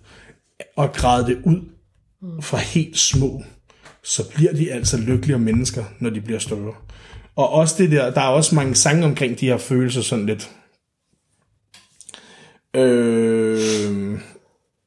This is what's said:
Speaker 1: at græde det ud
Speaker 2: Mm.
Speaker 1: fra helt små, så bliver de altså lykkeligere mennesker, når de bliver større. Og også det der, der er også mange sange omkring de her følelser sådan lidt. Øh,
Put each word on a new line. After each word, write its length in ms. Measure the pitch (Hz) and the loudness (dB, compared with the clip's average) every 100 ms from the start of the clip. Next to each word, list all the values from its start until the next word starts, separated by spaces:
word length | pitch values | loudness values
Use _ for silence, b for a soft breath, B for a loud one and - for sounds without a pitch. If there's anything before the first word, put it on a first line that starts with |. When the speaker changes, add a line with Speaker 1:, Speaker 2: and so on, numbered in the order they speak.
| b b b b _ - - - | b b b b _ -20 -10 -2
Speaker 1:
at 160 | 143 | -2
græde 320 | - 127 123 120 | 0 2 2 2
det 100 | 123 - | 0 0
ud 160 | 180 - - _ _ _ _ | 0 -2 -20 _ _ _ _
Speaker 2:
Mm. 200 | 185 165 | -14 -12
Speaker 1:
fra 160 | 147 117 | -6 -6
helt 400 | - 170 156 - | -2 -2 -2 -2
små, 460 | - 135 135 - - - _ b b b | 0 2 0 -4 -14 -20 _ b b b
så 260 | - - - - | -8 -6 -4 2
bliver 180 | 165 | 2
de 180 | 147 156 | 2 -2
altså 260 | 123 117 123 | -2 -2 -2
lykkeligere 420 | 110 127 147 131 | 0 0 0 0
mennesker, 440 | 113 113 127 127 104 - | 2 0 0 -4 -10 -6
når 100 | 120 | -6
de 120 | 107 | -6
bliver 180 | 107 110 | -6 -8
større. 340 | - 104 104 - - B B B B - | -6 -8 -10 -14 -20 B B B B -2
Og 140 | 135 | 2
også 260 | 156 160 - | 2 2 2
det 140 | 180 | 2
der, 200 | 151 127 | 4 2
der 100 | 147 | 0
er 60 | 135 | 2
også 280 | 139 156 156 | 2 4 2
mange 200 | 135 120 | 2 2
sange 300 | 147 156 160 | 4 4 2
omkring 340 | 127 131 117 | 0 -2 0
de 60 | 131 | 0
her 120 | 123 | 0
følelser 440 | - 127 127 120 | 0 0 0 -2
sådan 240 | 107 120 104 | -2 -2 -2
lidt. 240 | 107 - - _ _ _ _ _ _ _ _ _ _ _ - _ _ - B B B B B _ 131 | -4 -8 -20 _ _ _ _ _ _ _ _ _ _ _ -20 _ _ -20 B B B B B _ 2
Øh, 1400 | 131 120 120 226 226 226 220 220 220 214 208 202 196 214 B - _ _ _ _ | 4 4 2 2 2 2 2 0 0 0 -2 -4 -4 -8 B -20 _ _ _ _